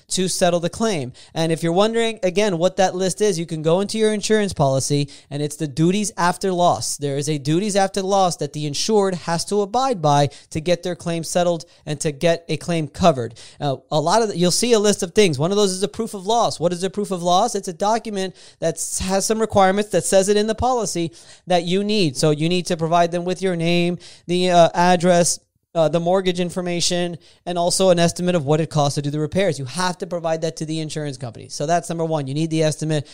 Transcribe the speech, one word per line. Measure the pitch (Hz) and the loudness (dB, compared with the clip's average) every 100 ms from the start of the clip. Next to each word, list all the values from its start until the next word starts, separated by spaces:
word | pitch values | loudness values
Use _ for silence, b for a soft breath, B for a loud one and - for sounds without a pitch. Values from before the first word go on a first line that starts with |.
| b | b
to | - 185 | -4 -2
settle | - 180 170 | 2 2 2
the | 165 | -2
claim. | - 226 175 127 - B | -2 -2 -2 -6 -12 B
And | 156 165 | -4 -2
if | 160 | 0
you're | 165 | 0
wondering, | 175 214 226 226 220 | 2 2 2 -2 -2
again, | 185 175 214 165 | -2 0 0 2
what | 180 190 | 0 2
that | 185 180 | 0 2
list | 185 180 | -4 0
is, | 214 165 | 0 0
you | 170 | -4
can | 160 | -4
go | 156 175 | 0 2
into | 202 220 | 0 0
your | 214 | 0
insurance | 214 - 214 196 | 0 0 0 0
policy, | - 139 135 - 143 139 B B | 0 2 2 0 -2 -2 B B
and | 147 | -6
it's | 147 | -6
the | - 156 | -6 -8
duties | 127 165 202 202 - | 0 2 2 -4 -2
after | 175 170 196 | -2 0 -2
loss. | 180 175 110 - - | 2 2 2 -2 -6
There | 143 139 | -4 -4
is | 143 | -2
a | 151 | -4
duties | 135 165 214 196 | 0 0 0 0
after | 196 202 | 0 -2
loss | 190 196 185 - | 0 2 2 0
that | 147 | -6
the | 151 151 | -6 -6
insured | 135 - 214 190 | -4 0 2 2
has | 175 - 170 | -2 -4 -4
to | - 208 | -2 -2
abide | 196 240 269 208 | 0 0 0 0
by | 147 143 143 B B | 2 4 2 B B
to | 160 | -6
get | 156 170 | -2 -2
their | 180 170 | -2 -6
claim | 175 165 | -6 -6
settled | 160 180 175 165 - b - | -2 0 0 0 -6 b -8
and | 151 | -6
to | 156 | -4
get | 139 170 165 - | -2 0 0 -2
a | 156 | -6
claim | - 165 147 | -2 -4 -4
covered. | - 180 131 113 117 B B | 2 2 2 -4 -12 B B
Uh, | 143 131 - | -6 -6 -2
a | 151 | -2
lot | 151 220 | 2 2
of | 220 | 2
the, | 170 | 0
you'll | 180 | 0
see | - 240 | 2 2
a | 220 | 4
list | 208 202 | 4 0
of | 180 | 0
things. | 214 196 131 | 2 2 2
One | 165 | 0
of | 202 | 2
those | 202 | 0
is | 185 | 0
a | 202 | -6
proof | - 226 | -6 -10
of | 202 180 | -8 -2
loss. | 233 180 135 | 0 0 0
What | 170 | -2
is | 175 | -2
a | 185 | -6
proof | 202 190 | -6 -6
of | 180 | -4
loss? | 175 180 233 | 2 2 2
It's | 202 190 | -2 -6
a | |
document | 165 202 226 226 202 190 - B B | -4 0 0 -2 -6 -6 -10 B B
that | 165 | -4
s-, | 160 - - | -4 -8 -6
has | 185 196 | -2 -2
some | 190 220 | 0 -2
requirements | 214 202 190 202 208 | 0 4 4 4 0
that | 175 | -2
says | - 190 190 | 2 2 4
it | 208 | 2
in | 214 | 2
the | 214 | 0
policy | 240 247 202 170 165 B B B - | 0 0 -2 -4 -6 B B B -2
that | 180 | 0
you | 170 190 | 2 0
need. | 208 214 160 127 | 0 2 0 2
So | 156 | 0
you | 147 165 | 2 0
need | 180 170 | 0 -2
to | 170 | -4
provide | 160 170 170 | 0 2 2
them | 175 175 | 0 -4
with | 180 | -2
your | 190 | -2
name, | 170 165 175 175 175 B B - | 0 0 2 0 -2 B B -4
the, | 180 180 | 0 4
uh, | 175 165 | 6 6
address, | - 180 180 175 175 170 - _ _ _ | 6 4 4 4 4 4 0 _ _ _
uh, | 170 156 | 0 2
the | 165 | 2
mortgage | 170 196 185 175 | 2 2 0 -2
information, | 175 185 180 170 - 175 175 170 b b 175 | -4 -4 -4 -2 0 0 -4 -6 b b -6
and | 180 | 0
also | 175 - 190 | 0 2 4
an | 170 | 6
estimate | 170 - 180 | 4 2 0
of | 175 | 0
what | 135 156 | 2 0
it | 156 | 0
costs | 151 143 151 | 0 0 0
to | |
do | 143 | -4
the | 151 | -4
repairs. | 151 180 196 135 | -2 0 0 -2
You | |
have | 127 175 185 175 | -6 -4 -4 -4
to | 175 | -8
provide | 175 165 160 | -4 -2 -2
that | 160 160 | -4 -6
to | 156 | -6
the | 160 | -6
insurance | 156 156 147 127 | -6 -8 -8 -8
company. | 123 110 107 | -12 -14 -14
So | - 147 | -8 -2
that's | 175 170 | -2 -2
number | 170 | -4
one. | 160 156 135 | -2 -2 -4
You | |
need | 147 165 | -4 -2
the | 160 | 0
estimate. | 156 - 156 156 - | 0 0 -2 -2 -4